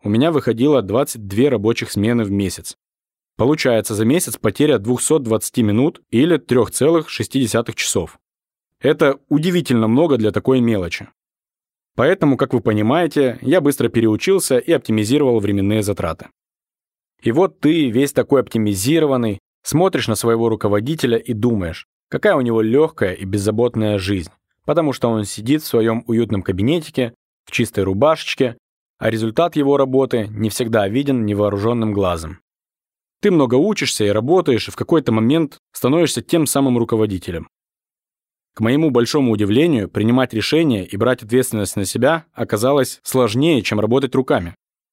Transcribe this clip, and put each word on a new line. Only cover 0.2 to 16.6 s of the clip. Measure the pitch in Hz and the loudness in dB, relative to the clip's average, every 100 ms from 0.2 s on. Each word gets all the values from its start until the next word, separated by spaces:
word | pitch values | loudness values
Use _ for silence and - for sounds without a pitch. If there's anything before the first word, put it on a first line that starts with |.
| 160 | 2
выходило | 151 120 113 139 139 | 0 -2 0 2 2
двадцать | 98 110 - 113 101 | 2 -2 -2 -6 -6
две | 101 143 | 0 2
рабочих | 117 104 117 110 | 2 0 -2 -4
смены | 101 107 120 | -2 0 0
в | 104 | -2
месяц. | 101 98 - - - _ _ _ _ _ - | -2 -2 -6 -14 -18 _ _ _ _ _ -2
Получается | 117 156 135 113 - 104 | 0 2 2 0 0 0
за | |
месяц | 113 165 147 - | 2 2 -2 -4
потеря | 110 - 151 120 | -4 0 2 2
двухсот | 104 123 - 156 | 0 -2 0 0
двадцати | 117 110 - - | 0 -2 -2 0
минут | 107 104 147 - _ | 2 2 0 -2 _
или | 113 160 156 | 0 2 0
трех | - 123 104 | 2 2 2
целых | - 135 170 - | 2 2 2 -2
шести | - 107 135 | -6 -4 -2
десятых | 117 117 113 | 0 0 -2
часов. | - - 101 80 - _ _ _ _ _ _ | -6 -4 -2 -4 -10 _ _ _ _ _ _
Это | 131 156 143 135 _ | -2 2 2 0 _
удивительно | 147 170 175 139 120 110 | 0 2 0 0 0 2
много | 120 170 127 | 2 2 2
для | 107 | 0
такой | - - 131 | 0 0 2
мелочи. | 117 107 87 - - _ _ _ _ _ _ _ _ - | 2 0 -4 -10 -16 _ _ _ _ _ _ _ _ 0
Поэтому, | 131 190 151 123 | 0 2 2 2
как | 135 | 0
вы | 123 | 0
понимаете, | 113 107 107 156 170 147 131 117 | 0 0 2 0 0 0 0 0
я | 120 175 | 0 2
быстро | 147 135 117 | 2 0 0
переучился | 117 110 107 - 190 - 127 | 2 2 0 2 0 2 0
и | 139 | 2
оптимизировал | 156 - 110 104 143 135 117 | -2 0 -2 0 2 2 2
временные | 101 101 98 107 | 0 0 0 0
затраты. | 101 98 85 78 - _ _ _ | -2 -4 -6 -8 -14 _ _ _